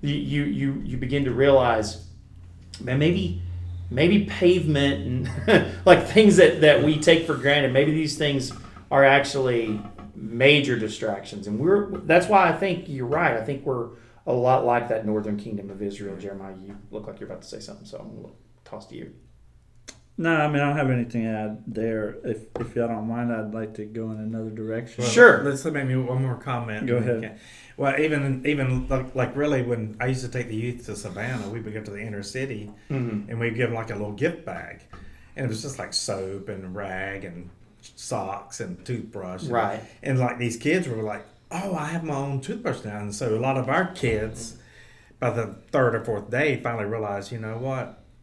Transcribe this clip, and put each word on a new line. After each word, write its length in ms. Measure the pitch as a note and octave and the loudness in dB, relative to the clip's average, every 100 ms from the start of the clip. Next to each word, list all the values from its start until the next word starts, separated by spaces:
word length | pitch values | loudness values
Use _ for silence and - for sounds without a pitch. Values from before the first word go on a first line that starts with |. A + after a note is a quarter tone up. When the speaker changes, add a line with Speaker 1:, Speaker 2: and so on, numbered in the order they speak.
Speaker 1:
you, 140 | D3 C#3+ | -2 -2
you, 260 | C#3 C#3+ | -2 -2
you, 400 | C#3+ C#3 C#3 C3+ | 0 0 -2 -2
you 120 | - B2 | -6 -6
begin 280 | B2+ C#3+ C3+ | -2 0 0
to 40 | |
realize, 760 | A#2 C#3 C3+ B2 A2+ G#2+ - - - - - - - - - | 4 8 8 6 2 0 -8 -14 -20 -20 -20 -20 -20 -20 -10
man, 180 | - C3 | -2 2
maybe, 420 | D#3 F3 - - - - - - - | 4 2 0 -4 -6 -8 -8 -10 -6
maybe 340 | B2 E3 G#3 | 2 6 6
pavement 1040 | - - F3 F3+ D3+ D3 C#3 C3+ G#2+ B2+ - - - | 2 4 6 6 4 2 2 0 -2 -2 -2 -4 6
and 260 | G3+ - - | 6 6 2
<laughs> 60 | - | 8
like, 200 | E3+ - | 8 8
things 300 | G#3+ G#3+ F3 | 8 8 10
that, 240 | D#3+ - | 8 8
that 200 | D3+ C#3+ | 6 8
we 160 | D3 D3 | 4 4
take 280 | - E3 E3 | 6 6 4
for 80 | C3+ | 0
granted, 360 | C3+ D3 C3 | 2 2 4
maybe 200 | C3 D#3 | 4 4
these 260 | D#3 D3+ - | 2 -2 0
things 340 | D3+ C#3 B2+ - - - - | 0 0 -4 -10 -16 -20 0
are 140 | C#3 | 6
actually 760 | C#3 C#3 C#3 C#3 C3 A#2 A2+ G#2 G2+ - - | 8 6 4 0 2 2 0 -4 -6 -14 -18
major 640 | - G#2+ A#2 C3+ D3 C3 A#2 | -12 -8 4 6 6 4 -2
distractions. 680 | G#2+ - A2 G2 - G2+ G2+ | -2 -4 -4 -4 -8 -12 -6
And 120 | G#2+ | 0
we're, 320 | D#3+ G3+ G#3 - | 2 2 0 -8
that's 260 | - E3+ F3+ | 4 4 6
why 220 | G3+ F3+ | 4 4
I 40 | |
think 360 | D#3+ G3 E3+ - | 2 -2 -2 -6
you're 180 | C3+ B2 | -6 -2
right. 300 | D3+ E3 A#2 | 0 2 0
I 40 | |
think 200 | A2 C3 | -4 -6
we're 240 | D3 B2 A#2 - - - - | -4 -4 -6 -12 -20 -14 -2
a 60 | |
lot 320 | B2+ B2 C3 B2 | 2 4 4 4
like 220 | A#2+ A#2 | 0 0
that 160 | A2 G#2+ | -2 0
northern 320 | G#2+ G#2 G2+ | -2 -2 -6
kingdom 320 | - G#2 G2 | -6 -10 -10
of 100 | G2 | -8
Israel. 360 | G2+ G2 G2+ - | -8 -8 -10 -10
Jeremiah, 360 | G2+ G2 F#2+ F#2 | -10 -12 -14 -16
you 140 | F#2+ G#2 - | -16 -18 -14
look 160 | G#2+ G#2+ | -14 -14
like 140 | - | -14
you're 80 | - | -14
about 120 | - | -14
to 60 | - | -14
say 120 | A2 | -16
something, 260 | G#2 - - | -16 -18 -16
so 120 | - | -16
I'm 160 | - - | -16 -16
gonna 120 | - - _ _ - | -18 -20 _ _ -18
toss 200 | - - | -18 -16
to 60 | - | -16
you. 160 | - - - - - - _ - - - _ - | -16 -18 -20 -20 -20 -20 _ -20 -20 -20 _ -4
Speaker 2:
No, 120 | E3 D#3+ | 0 2
I 100 | D3+ | 2
mean, 140 | C#3+ | 2
I 60 | C#3+ | 2
don't 80 | D3+ | 2
have 140 | C3+ | 2
anything 320 | B2 A#2+ A#2+ | 0 0 -2
to 40 | A2+ | -2
add 320 | A2 G#2+ G#2+ - | -2 -4 -8 -10
there. 520 | G#2+ A2+ A2 G#2 - | -4 -2 -2 -4 -6
If, 200 | B2 G#2+ - - | -6 -6 -8 -8
if 160 | A#2+ - | -6 -2
y'all 120 | A#2 | -2
don't 200 | A2+ A2 | -2 -4
mind, 240 | A#2 A#2+ | -2 -2
I'd 220 | A2+ G#2+ | -2 -4
like 200 | A2 G#2+ - | -6 -8 -10
to 80 | G#2+ | -10
go 240 | A2 A2 | -8 -8
in 80 | G#2+ | -6
another 320 | A2 A2+ A2 | -6 -6 -8
direction. 520 | G#2+ G#2+ A2+ B2 - | -8 -6 -6 -6 -4
Speaker 3:
Well, 80 | B2 | 2
Speaker 1:
Sure. 320 | A2 A#3+ - | 10 10 10
Speaker 3:
let's 220 | C#3+ C3+ | 2 -2
make 220 | E3 C#3+ C3 | -4 -2 0
me 100 | C3 | -2
one 260 | B2 C3 | 0 -2
more 140 | C3 A#2 | -2 -4
comment. 500 | - B2 A#2 G#2+ C3 | -6 -6 -4 -4 0
Speaker 2:
Go 100 | A#2+ | 0
ahead. 180 | A2+ A2+ | 2 -2
Speaker 3:
Okay. 100 | A2 - - - - - | -4 -14 -20 -20 -20 -2
Well, 200 | C#3 C3+ | 0 2
even, 460 | D#3 D3 C#3 C3 D3 | 2 2 0 0 0
even 400 | D3 C3 B2+ B2+ | 0 0 0 0
like, 260 | C3 B2+ | -2 -2
like, 200 | C3 A#2+ | -2 -2
really, 280 | C#3 D3 C3+ | 0 0 0
when 340 | A#2+ A#2 G#2+ G#2 | 0 -2 -4 -4
I 60 | B2+ | -2
used 120 | B2+ | -2
to 60 | A#2+ | -4
take 200 | B2+ A2+ | -6 -6
the 60 | |
youth 300 | G#2+ A#2+ A#2+ - | -4 -4 -6 -10
to 100 | F#2+ | -10
Savannah, 520 | G#2 F#2 A#2 B2+ G2+ | -10 -8 -6 -6 -6
we 120 | A2+ | -8
would 120 | G#2+ | -8
go 100 | G#2+ | -10
to 80 | G#2+ | -10
the 100 | G2+ | -10
inner 220 | A2 G#2 | -10 -10
city, 480 | G2+ B2+ C3 G#2+ G#2 - - | -10 -8 -8 -8 -12 -18 -8
Speaker 1:
Mm-hmm. 400 | C3+ A#2+ G#2 G#2 | -4 -4 -4 -6
Speaker 3:
and 100 | A#2 | -4
we'd 140 | A#2 A#2 | -2 0
give, 160 | A#2 | -2
like, 160 | A2+ A2 | -2 -6
a 40 | |
little 180 | G#2 G#2 | -6 -8
gift 320 | G#2 D#3 E3 | -2 -4 -2
bag, 380 | - F2 E2+ - - - - - - | -10 -12 -12 -16 -20 -18 -18 -20 -18
and 120 | - C3 | -8 -6
it 20 | |
was 140 | A2 | -6
just, 160 | C#3 - | -8 -10
like, 160 | F#2+ | -8
soap 560 | - - G2 F#2+ G2 F#2+ | -6 -4 -6 -6 -8 -10
and 260 | F#2+ F#2+ F#2 | -10 -10 -10
rag 480 | G2 F#2+ F#2+ G2 | -8 -6 -6 -8
and 240 | F#2+ F2 E2+ - - _ | -10 -14 -16 -20 -20 _
socks 800 | - - - A2 F#2+ G2+ - - | -20 -18 -8 -6 -6 -8 -12 -12
and 240 | G2+ F2 | -10 -10
toothbrush. 600 | - A#2+ - G2+ F2+ F#2 | -8 -8 -8 -12 -10 -10
And, 60 | C3 | -2
Speaker 1:
Right. 280 | A#2+ G#2 G#2+ - - | 0 0 -4 -12 -12
Speaker 3:
and, 160 | - C3 | -2 0
like, 200 | B2 A#2+ | 0 0
these 200 | A#2+ A#2 | -4 -2
kids 280 | C#3+ F3+ D#3+ | 0 0 0
were 160 | A2 | -4
like, 220 | G#2+ G2+ - _ _ | -6 -8 -12 _ _
"Oh, 240 | E3+ G3 | -6 -4
I 120 | E3+ D3+ | -4 -4
have 180 | E3+ | -4
my 100 | E3 | -4
own 280 | C#3 C#3 C3+ | -4 -2 -4
toothbrush 420 | C3+ A3+ F#3 B2 | -4 -6 -4 -4
now." 140 | G#2+ G#2 | -8 -8
And 140 | G#2 | -8
so 200 | G2+ B2+ | -4 -2
a 60 | A2 | 0
lot 160 | C3 C3+ | 0 0
of 120 | A#2+ | 0
our 160 | D#3 F3+ | 0 0
kids, 680 | - B2 G#2+ A2+ - - - - - - - - _ | -2 -2 0 -4 -8 -14 -16 -20 -20 -20 -20 -20 _
by 120 | B2 | -2
the 240 | A2+ G#2+ - - | -2 -6 -10 -4
third 220 | D3 B2 | 2 2
or 100 | A2 | 2
fourth 260 | - G#2 G2+ | -2 -6 -2
day, 300 | A#2+ D3+ B2+ | 0 0 0
finally 220 | B2 A#2 | -4 -4
realized, 480 | G#2 A2+ G#2 G2+ F#2+ | -4 -4 -4 -6 -8
"You 60 | A#2 | -10
know 180 | A2 A2+ | -8 -6
what? 480 | C3 C3 A2+ - - - | -6 -6 -8 -12 -20 -20